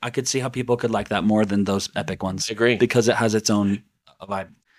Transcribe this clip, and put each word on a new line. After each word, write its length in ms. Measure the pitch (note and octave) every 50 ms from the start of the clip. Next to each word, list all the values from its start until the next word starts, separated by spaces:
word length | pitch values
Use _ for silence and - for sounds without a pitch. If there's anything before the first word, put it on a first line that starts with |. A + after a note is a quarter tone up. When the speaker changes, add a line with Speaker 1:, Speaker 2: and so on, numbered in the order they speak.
| -
Speaker 1:
I 60 | B2
could 160 | - C#3+ B2+
see 120 | - - C3
how 100 | B2+ C3
people 260 | B2+ B2+ A#2+ B2 B2
could 140 | A#2 - A2+
like 160 | A2 G#2 G#2 -
that 140 | G#2+ F#2+ F2
more 220 | G#2+ G#2+ G#2+ G#2+
than 180 | G2 G2+ G2+ G2
those 260 | G2 G2 G2 - - -
epic 260 | G#2 G2+ D#2+ F#2+ -
ones. 260 | F#2+ F#2+ F#2+ F#2+ - -
Speaker 2:
I 20 |
agree. 240 | A2 G#2+ A#2 B2 A#2
Speaker 1:
Because 320 | G2+ B2 - - A#2+ G#2+
it 80 | A#2 A2
has 180 | - A#2 A2 A2
its 160 | G#2+ G#2+ -
own 320 | G#2+ G#2 G2+ G2 G2+ G2+ - _ _ _ _ _ _ -
vibe. 280 | - F#2+ G2+ F#2+ F#2 - - _ _ _ _